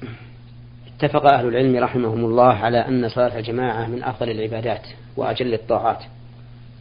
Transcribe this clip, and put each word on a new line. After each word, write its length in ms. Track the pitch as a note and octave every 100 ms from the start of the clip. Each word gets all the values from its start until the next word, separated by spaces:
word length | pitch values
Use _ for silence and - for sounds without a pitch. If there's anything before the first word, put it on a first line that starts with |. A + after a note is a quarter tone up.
| A#2+ - - - - - - - - -
اتفق 320 | D3 D3 C#3+
أهل 140 | C#3 A#2+
العلم 360 | A#2+ C3 B2
رحمهم 420 | A#2+ B2+ A#2 A2+ A#2
الله 280 | A#2+ B2+
على 240 | G#2+ A2+ A#2
أن 320 | C3+ B2+ A#2
صلاة 300 | B2 B2 A#2
الجماعة 480 | A2+ A#2+ B2+ A2 A2+
من 160 | A#2+
أفضل 260 | B2+ A#2 A#2
العبادات 520 | A2 A2 A2+ A2+ G#2 - - - -
وأجل 360 | A2 A2 B2
الطاعات، 500 | A2 - A#2+ A2+ - - - - - - - - -